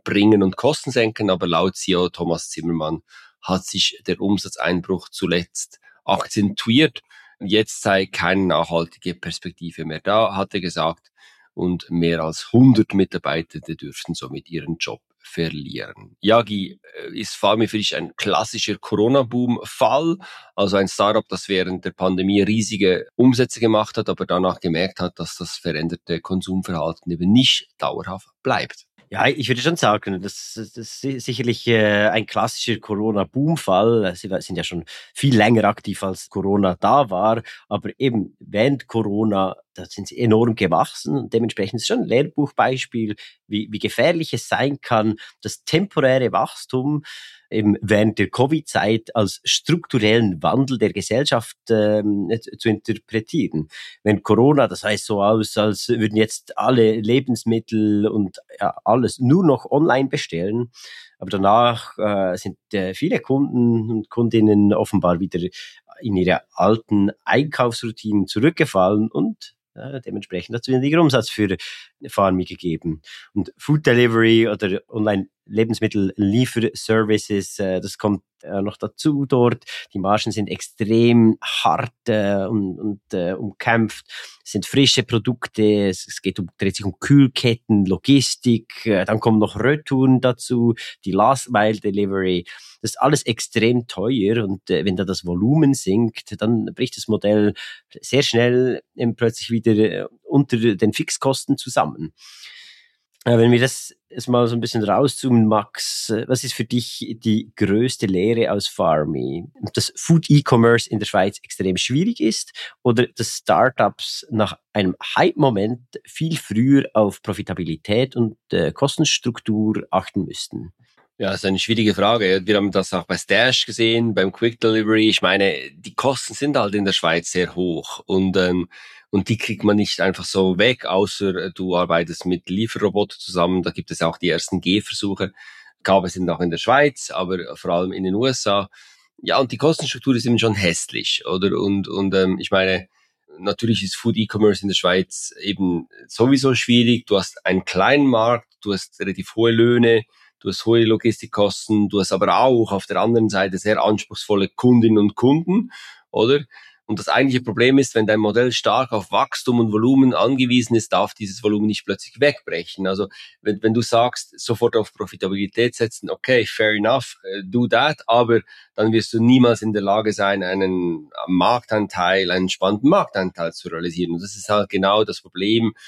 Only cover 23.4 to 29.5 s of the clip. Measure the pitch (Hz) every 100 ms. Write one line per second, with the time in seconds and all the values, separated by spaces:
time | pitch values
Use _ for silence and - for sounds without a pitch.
23.4 | 123 - 113 107 107 - 107 92 92 90
24.4 | 92 - 90 80 92 - 90 - 82 -
25.4 | 87 - 87 76 82 87 - 82 - 95
26.4 | 92 92 90 85 78 80 - 82 90 117
27.4 | 139 - - - - - 90 98 _ _
28.4 | 131 107 - - _ _ - 95 127 143
29.4 | 120